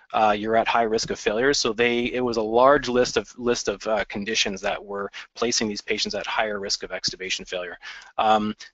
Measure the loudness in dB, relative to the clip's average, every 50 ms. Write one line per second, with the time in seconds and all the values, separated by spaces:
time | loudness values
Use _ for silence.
0 | _ -4 0 2 4 4 4 2 0 0 2 2 2 2 2 2 2 2 2 0
1 | 0 -2 -4 -2 -2 0 0 2 2 2 2 2 0 0 2 2 2 2 2 2
2 | 0 0 -2 -2 -2 0 0 0 0 2 4 6 8 8 6 6 4 2 2 2
3 | 2 4 2 -2 -2 -2 -8 -6 -2 0 0 0 0 -4 -4 -4 -2 -2 -2 -2
4 | -2 -4 -6 -8 -6 -4 -2 -2 -2 -2 -4 -4 -4 -4 -4 -4 -6 -10 -8 -8
5 | -8 -8 -10 -12 -18 -14 -6 -4 -2 -2 0 0 -2 -2 -4 -6 -4 -4 -2 -2
6 | -2 -4 -4 -6 -6 -4 -2 -2 -2 -2 -2 -4 -4 -6 -6 -6 -6 -8 -8 -6
7 | -6 -6 -6 -6 -8 -6 -6 -6 -8 -8 -8 -8 -8 -8 -12 -14 -16 -16 -16 -16
8 | -18 -12 -4 0 2 4 4 4 2 0 -4 -6 -12 -20